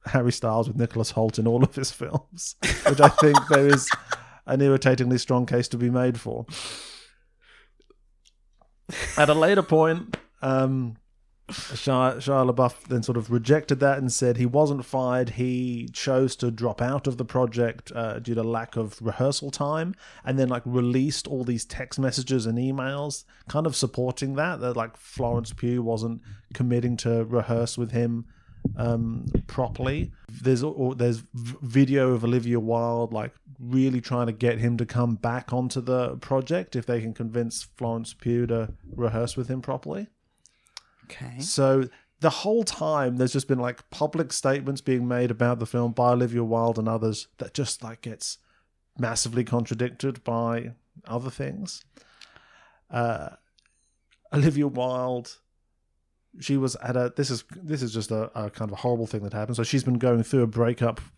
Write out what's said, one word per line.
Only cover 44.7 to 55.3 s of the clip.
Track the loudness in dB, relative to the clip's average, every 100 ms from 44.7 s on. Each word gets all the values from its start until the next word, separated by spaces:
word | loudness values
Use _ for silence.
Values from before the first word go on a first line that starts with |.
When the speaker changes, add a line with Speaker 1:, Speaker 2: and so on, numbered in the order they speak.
| -6
Speaker 1:
being | 0 0 0
made | 0 0
about | 2 0 0
the | -2
film | -2 -2
by | 2 4
Olivia | 4 2 0
Wilde | 0 2 2 0
and | 0
others | 0 -2 -4 -10 _
that | -10
just, | -6 -4 -6
like, | -10 -12
gets | -14 -10 -10 -10 _ _ _ _ _ -6
massively | -4 -2 -2 -2
contradicted | 0 0 -2 -2 -4 -4 -6 -4
by | -4 -2 -2 -4 -6 -16 _ -20 -8
other | -6 -6
things. | -8 -8 -8 -12 -14 _ _ _ _ -20 -20 _ _ _ _ _
Uh, | -4 -4 -4 -8 -16 _ _ _ _ _ _ _ _ _
Olivia | 2 2 4 0
Wilde, | 0 -4 -2 -4 -4 -8